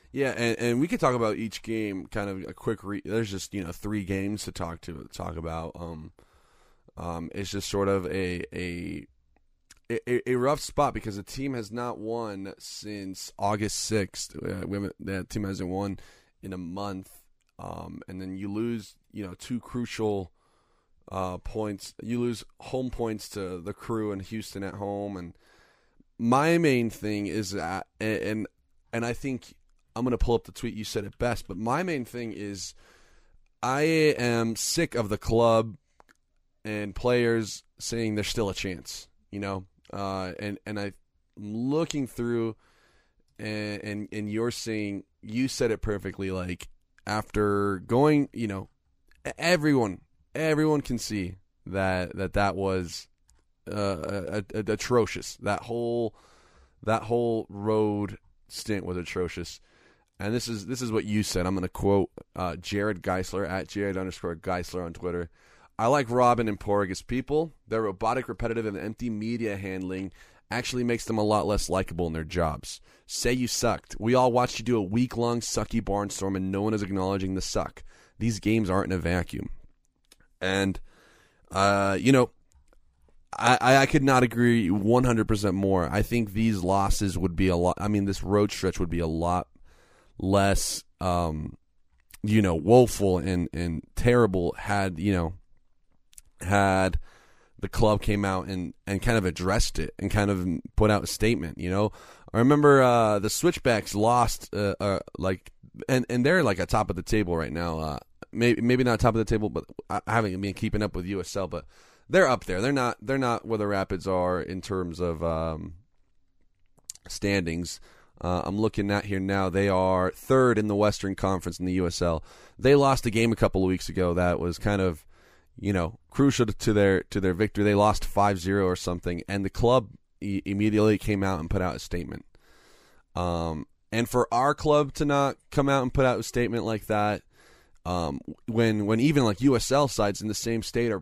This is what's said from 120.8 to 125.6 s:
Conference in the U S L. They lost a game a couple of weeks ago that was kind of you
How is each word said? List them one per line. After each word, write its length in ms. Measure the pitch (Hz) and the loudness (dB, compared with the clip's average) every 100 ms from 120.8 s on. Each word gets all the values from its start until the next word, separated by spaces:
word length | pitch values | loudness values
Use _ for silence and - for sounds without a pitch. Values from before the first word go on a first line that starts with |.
| 104 - 95 95 | 2 2 -4 -2
Conference 440 | 95 95 87 85 | 0 0 -4 -4
in 60 | 90 | -2
the 80 | |
U 140 | 92 87 | 0 0
S 120 | - | 0
L. 240 | 87 80 - - - - | 0 0 -6 -18 -20 0
They 160 | 127 143 | 6 8
lost 320 | 139 127 117 | 6 4 2
a 20 | |
game 220 | 107 117 | 2 2
a 40 | 107 | 4
couple 280 | 101 95 | 2 2
of 40 | 92 | 2
weeks 220 | 92 - | 0 -2
ago 240 | 90 90 | 0 0
that 260 | 87 90 85 | 2 2 0
was 200 | 87 85 | -2 -2
kind 240 | 107 101 | 0 2
of 200 | 92 80 - - _ _ _ | 0 -2 -10 -20 _ _ _
you 140 | - | -6